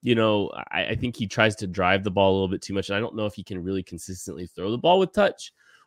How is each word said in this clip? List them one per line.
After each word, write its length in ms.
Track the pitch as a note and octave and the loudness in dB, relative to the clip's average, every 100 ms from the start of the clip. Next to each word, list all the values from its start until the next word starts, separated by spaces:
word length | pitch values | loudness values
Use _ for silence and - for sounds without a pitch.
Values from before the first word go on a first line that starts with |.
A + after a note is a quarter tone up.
you 140 | B2 A2+ | 0 4
know, 340 | A2 G#2 F#2+ - - | 4 2 0 -6 -6
I, 180 | F#2 - | -4 -2
I 80 | A2 | -2
think 200 | A#2+ - | -4 -4
he 120 | G2+ | -4
tries 280 | - A2 G2+ | 4 4 2
to 100 | F#2+ | -6
drive 380 | F2 F2+ G2 | 0 2 2
the 80 | G2+ | 2
ball 200 | F#2+ F#2+ | 4 4
a 40 | F#2+ | 4
little 140 | F#2+ | 2
bit 120 | G2 | -2
too 120 | - | -4
much. 160 | G2 F#2+ | -4 -2
And 80 | G2+ | -2
I 20 | |
don't 160 | A#2 A2 | -4 -4
know 100 | G#2 | -6
if 100 | G#2 | -6
he 80 | |
can 200 | - F#2 | -12 -8
really 200 | F2+ F#2+ | -4 -4
consistently 640 | - E2+ - F#2 - D2 F2+ | -6 -12 -12 -12 -12 -12 -12
throw 220 | - F#2+ | -8 -6
the 80 | B2 | 0
ball 220 | E3 F#3+ | 4 4
with 140 | F#3 | 4
touch, 400 | G#3 G3 - - _ _ _ | 2 0 0 -14 _ _ _